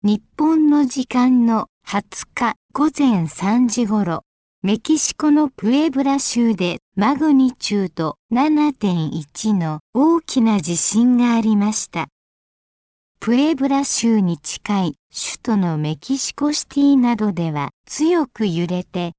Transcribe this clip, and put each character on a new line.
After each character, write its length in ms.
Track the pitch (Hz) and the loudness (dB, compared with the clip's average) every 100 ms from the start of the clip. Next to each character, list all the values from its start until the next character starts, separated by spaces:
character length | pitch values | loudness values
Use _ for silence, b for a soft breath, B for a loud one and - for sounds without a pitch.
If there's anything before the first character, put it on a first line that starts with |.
日 200 | 208 214 _ - | 0 -2 _ -4
本 320 | 302 320 302 | 0 2 2
の 160 | 294 277 | 2 0
時 200 | 269 247 | -2 -4
間 380 | 254 247 254 | 0 2 4
の 220 | 233 226 - _ | 2 0 -4 _
二 200 | - 202 | -6 -6
十 220 | - - - | -6 -18 -16
日 200 | - 240 - _ | -4 -4 -4 _
午 180 | - 302 - | -2 -2 2
前 320 | 277 208 160 | 2 2 0
三 400 | - 185 233 247 | -4 0 2 2
時 160 | 220 | 0
ご 200 | 226 214 | 0 0
ろ、 180 | 185 165 _ _ _ _ | 0 -4 _ _ _ _
メ 160 | 190 220 | -2 -2
キ 200 | - 311 | 0 0
シ 160 | - | 0
コ 160 | - 302 | -2 2
の 180 | 294 294 | 2 2
プ 240 | - 208 | -2 0
エ 180 | 262 320 | 2 2
ブ 120 | 262 | 0
ラ 160 | 277 277 | 0 0
州 360 | - 240 233 | -2 0 0
で 240 | 202 175 170 _ - | 2 -2 -4 _ -2
マ 180 | 208 | 0
グ 200 | 277 311 | 2 2
ニ 180 | 277 262 | 4 4
チ 220 | - - | 0 -4
ュ 100 | 208 185 | -2 -2
ー 40 | |
ド 220 | - 160 - _ | -4 -6 -6 _
七 420 | 233 302 302 302 | 0 2 2 2
点 420 | 285 208 175 156 | 0 -2 0 -2
一 380 | - 143 - 214 | -6 -10 -6 -2
の 280 | 202 160 151 _ | 0 0 -6 _
大 280 | 233 294 339 | 0 2 2
き 180 | - - | 0 0
な 200 | 226 208 | 2 2
地 160 | 151 170 | 0 -4
震 420 | - 202 240 247 | -2 2 4 4
が 160 | 240 | 2
あ 60 | 233 | 2
り 160 | 220 214 | 2 2
ま 160 | 208 | 0
し 180 | 214 - | -2 -8
た。 180 | 170 151 _ _ _ _ _ _ _ _ _ _ _ | -8 -10 _ _ _ _ _ _ _ _ _ _ _
プ 160 | - | -2
エ 200 | 240 294 | 2 2
ブ 140 | 285 269 | 0 0
ラ 160 | 277 | -2
州 360 | 277 - 226 220 | -2 -2 0 2
に 180 | 185 170 | 0 -4
近 460 | - - - 202 | -8 -14 -4 -2
い 100 | 180 - _ | -2 -6 _
首 260 | - - - | -12 -12 -10
都 140 | - 214 | -4 0
の 180 | 180 156 | 0 -2
メ 200 | 151 151 | -4 -6
キ 200 | - 262 | -6 -6
シ 180 | - | -6
コ 200 | - 294 | -4 -4
シ 120 | 302 - | -4 -6
テ 140 | - | 0
ィ 180 | 285 277 | 4 4
な 180 | 247 233 | 2 0
ど 160 | 214 | -2
で 180 | 170 165 | -2 -4
は 200 | 147 139 _ _ | -4 -6 _ _
強 400 | - 311 349 285 | -2 0 2 0
く 200 | - 214 | -2 -2
揺 200 | 165 175 | -2 -2
れ 160 | 180 | -4
て 300 | 180 190 175 | -6 -6 -8